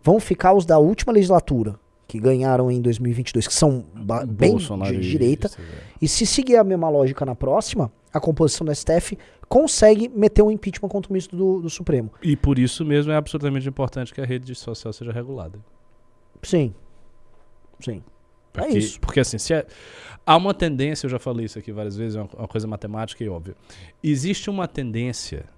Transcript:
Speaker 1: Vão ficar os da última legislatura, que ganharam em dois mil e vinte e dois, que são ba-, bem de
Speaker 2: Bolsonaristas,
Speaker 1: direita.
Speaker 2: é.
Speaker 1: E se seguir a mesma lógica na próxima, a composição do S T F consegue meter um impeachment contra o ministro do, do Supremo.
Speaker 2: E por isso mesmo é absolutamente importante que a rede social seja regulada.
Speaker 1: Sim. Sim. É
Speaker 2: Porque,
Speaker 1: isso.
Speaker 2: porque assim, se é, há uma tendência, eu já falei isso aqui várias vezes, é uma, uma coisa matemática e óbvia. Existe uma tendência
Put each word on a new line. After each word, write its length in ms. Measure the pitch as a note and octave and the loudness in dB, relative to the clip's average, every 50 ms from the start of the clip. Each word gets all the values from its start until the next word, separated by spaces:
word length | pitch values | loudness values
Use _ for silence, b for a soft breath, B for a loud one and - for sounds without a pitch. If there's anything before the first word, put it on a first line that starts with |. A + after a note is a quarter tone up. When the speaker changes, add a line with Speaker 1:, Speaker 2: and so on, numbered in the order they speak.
| _ | _
Speaker 1:
Vão 160 | D3 F#3 A3+ | 4 4 4
ficar 340 | - - F#3 - - F#3 F#3+ | 4 0 -4 2 4 4 6
os 120 | G3+ F3 | 4 4
da 120 | E3 D#3+ | 6 6
última 340 | D#3 D3+ E3+ G#3+ - - - | 6 6 6 4 0 -2 4
legislatura, 680 | A3+ G#3 F#3+ F3+ F#3+ E3 - - D3 A#2+ A2 G#2+ G2+ - _ _ _ _ _ | 4 4 6 6 4 2 4 2 -2 -2 -2 -4 -6 -10 _ _ _ _ _
que 120 | - - A2 | -12 -10 0
ganharam 500 | G#2+ C3 C3 B2+ C3 C3 C3 B2+ B2+ B2+ | 2 2 2 4 2 2 2 2 2 0
em 100 | B2 B2 | 0 0
dois 200 | A#2+ A#2+ A#2 A2 | 0 0 0 0
mil 120 | B2 B2 | -2 -2
e 20 | A#2 | -2
vinte 180 | A#2+ B2 - | -2 -4 -2
e 20 | - | -2
dois, 140 | A#2+ G#2+ | -2 -2
que 60 | - - | 0 2
são 300 | - E3 D3+ C3+ B2+ G#2 D2+ F2+ | 4 4 4 4 0 -6 -10 -16
ba-, 300 | A2+ G#2+ G2 A2+ A#2+ C3+ | -10 -6 -4 -4 -4 -4
bem 240 | A#2+ G#2+ G2 - F#3 | -6 0 4 4 4
de 40 | A#3 | 4
Speaker 2:
Bolsonaristas, 480 | A#3 F3 C3+ G#2 F#2+ F#2+ G2 F#2 F#2+ F#2 | 2 -2 -4 -6 -4 -4 -2 -2 -2 -2
Speaker 1:
direita. 420 | F#2 F#2+ - B2 A#2+ D3 - - - - B | -2 0 2 2 2 2 0 -2 -8 -8 B
Speaker 2:
é. 20 | E2+ E2 D#2 B B B B B | -18 -18 -18 B B B B B
Speaker 1:
E 60 | - | -2
se 180 | D3+ - - A3+ | -2 0 0 0
seguir 320 | G3 - - C4 C4 A#3+ | 0 0 -2 2 6 6
a 60 | A3+ G#3+ | 6 6
mesma 240 | F#3+ F#3 F3 E3 D#3+ | 4 2 0 0 2
lógica 360 | D3 C#3+ C3+ C3 C#3 - D3 | 2 4 2 2 0 -4 -6
na 100 | C3 - | -6 -4
próxima, 560 | - C#3+ B2+ C#3+ G#3 G#3+ - - A3+ C#3+ A#2 _ _ _ _ - | -4 -2 0 0 0 -2 -2 -4 -4 -4 -4 _ _ _ _ -6
a 60 | D#3 | -2
composição 440 | - E3 D3+ - D#3+ D3 - - E3+ | -2 0 2 2 2 2 2 -2 -4
do 80 | D#3 | -4
S 140 | D3 - - | -4 -4 -2
T 80 | - D#3+ | 0 0
F 240 | E3+ - - G3+ b b b b b b _ | 0 0 -2 -10 b b b b b b _
consegue 580 | - B3+ D#4 D4 - - A3 G#3+ G#3+ G#3 A3+ | 2 4 4 4 4 6 8 8 8 6 2
meter 360 | B3 C4 G#3 G#3 G3+ - - G#3+ | -4 0 2 2 4 6 6 6
um 80 | G#3+ | 6
impeachment 380 | A3 G#3 - G3 F3+ - - F#3+ | 4 -2 -4 -8 -8 -6 -8 -6
contra 200 | G3+ G3+ F#3+ - | -6 -6 -6 -4
o 40 | G3 | -4
ministro 220 | F#3+ F#3 - - | -6 -4 -6 -4
do, 260 | F3 F#3+ F#3+ F#3 F#3 E3+ | -2 0 0 0 0 -4
do 60 | D#3+ | -8
Supremo. 420 | - - D#3 - D#3 B2+ A2+ G#2+ - _ | -10 -8 -2 0 0 0 0 -4 -12 _
Speaker 2:
E 140 | - E3 C#3+ | -2 -2 0
por 220 | - - C#3 C#3+ B2+ | 2 2 0 2 2
isso 260 | B2+ B2+ - - E3+ | 2 0 0 -4 -2
mesmo 260 | D3+ D3 D3 D3 D3+ | 0 0 0 0 2
é 40 | D#3 | -2
absolutamente 520 | D3+ D3 - - D#3 C#3+ C#3+ C#3 C3+ C3 | -2 -2 -4 -8 -4 -4 -2 -4 -2 -4
importante 460 | C#3 C3+ - C3+ B2+ - C3+ B2 - - | -6 -4 -4 -6 -6 -4 -8 -10 -10 -10
que 80 | - | -10
a 40 | C#3 | -6
rede 280 | A#2+ B2+ B2+ B2+ C3 B2+ | -6 -6 -6 -8 -12 -16
social 380 | - - A#2+ A2+ - - A2+ G#2+ | -14 -12 -12 -12 -10 -10 -12 -12
seja 180 | - A#2+ A#2+ | -10 -10 -10
regulada. 480 | G#2+ A#2+ A#2+ C3 C#3 B2 F2 D#2+ F#2 G2+ G#2+ _ _ _ _ _ _ _ _ _ _ _ _ _ _ - - | -8 -8 -8 -10 -12 -12 -12 -14 -14 -18 -20 _ _ _ _ _ _ _ _ _ _ _ _ _ _ -18 -4
Speaker 1:
Sim. 300 | - - E3+ C#3+ A#2 F#2 - - - - - - - - - - - - - - - - _ - - _ _ | 0 2 2 2 0 -4 -10 -20 -20 -20 -20 -20 -20 -20 -20 -20 -20 -20 -20 -20 -20 -20 _ -20 -20 _ _
Sim. 240 | - B2+ A2 F#2 - - _ _ _ _ _ _ _ _ _ | -12 -12 -12 -12 -14 -20 _ _ _ _ _ _ _ _ _
É 80 | - | -6
Speaker 2:
Porque, 160 | A3+ D#4 B3 C#3+ | -4 0 0 0
Speaker 1:
isso. 200 | G#2+ G#2+ - - | 0 -2 -4 -6
Speaker 2:
porque 200 | - - - D3+ | -8 -2 0 0
assim, 180 | D#3 - - | 0 0 -2
se 160 | G#2+ - - E3 | -8 -2 -2 -2
é, 140 | D#3 - B B B B B B B B B B B _ | -2 -2 B B B B B B B B B B B _
há 100 | - D#3 | 4 4
uma 160 | E3 F3+ G3 | 4 4 0
tendência, 540 | G3 G3 F3+ E3 C#3+ B2+ C3+ D3 D3+ - - | -2 0 -2 -2 0 -2 -2 -2 -4 -6 -6
eu 60 | C3 | -6
já 80 | B2+ A#2+ | -6 -6
falei 260 | - C3 B2 A#2 A2+ | -6 -6 -6 -4 -6
isso 140 | G#2+ - A2 | -8 -10 -12
aqui 120 | G2+ - | -14 -12
várias 240 | G#2 G#2+ G#2+ G#2 G2 | -10 -8 -8 -8 -6
vezes, 200 | G#2 A2+ A2 G#2+ | -6 -6 -6 -6
é 60 | A2 | -8
uma, 80 | G#2 F2+ - - | -10 -10 -12 -14
uma 80 | A2+ | -14
coisa 180 | - - A2+ G#2+ | -6 -6 -6 -6
matemática 560 | A2 G#2+ G2+ - G#2 G#2 A2 A2 G#2 - _ A#2 | -6 -8 -10 -10 -10 -8 -8 -10 -10 -10 _ -8
e 60 | G#2 | -8
óbvia. 260 | F2+ E2+ E2 F#2 - b b b b b b b b _ - | -8 -10 -12 -14 -18 b b b b b b b b _ -2
Existe 460 | D3+ D3 C3 C3+ F#3 G3+ - - - | -2 -2 0 0 -4 -4 -4 -6 -6
uma 180 | G3+ G3 F3+ | -6 -6 -6
tendência 800 | - - - C3+ A#2+ G#2+ A2+ A#2+ B2+ A#2 - - - D2+ C#2+ C#2+ - _ | -6 -6 -8 -8 -6 -4 -4 -4 -4 -6 -8 -10 -12 -12 -14 -14 -16 _